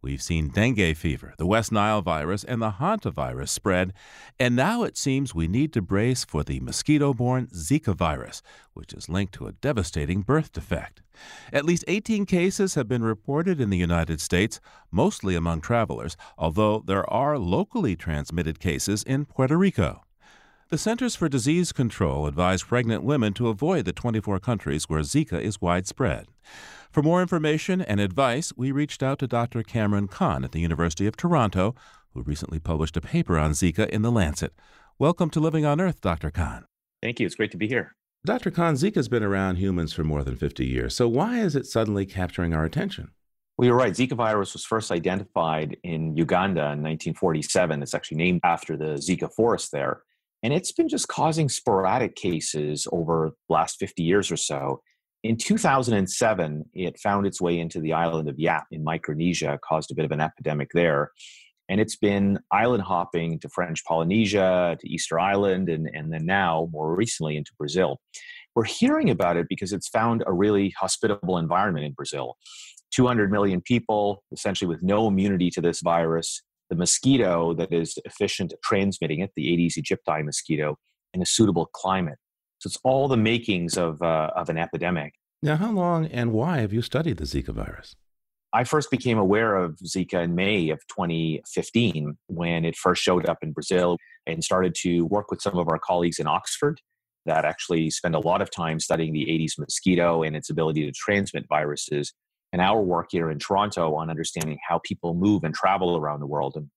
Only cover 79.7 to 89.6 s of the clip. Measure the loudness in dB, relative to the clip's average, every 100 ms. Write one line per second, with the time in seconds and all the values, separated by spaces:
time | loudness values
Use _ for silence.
79.7 | 0 -4 -4 -2 -2 -2 -6 -4 -2 -2
80.7 | -4 _ _ _ -4 -2 4 4 4 -2
81.7 | -4 -2 0 0 -6 _ _ _ _ -10
82.7 | -2 2 2 4 4 4 2 0 0 0
83.7 | 0 -2 0 0 2 0 -2 -4 -2 -2
84.7 | -2 -2 -2 -6 _ _ _ -2 0 0
85.7 | 0 0 0 0 -2 0 0 0 0 0
86.7 | -2 -2 -2 -2 -2 -4 -4 -4 -6 -8
87.7 | -10 -18 -20 _ _ _ _ _ -2 2
88.7 | 0 0 -2 2 4 4 4 4 2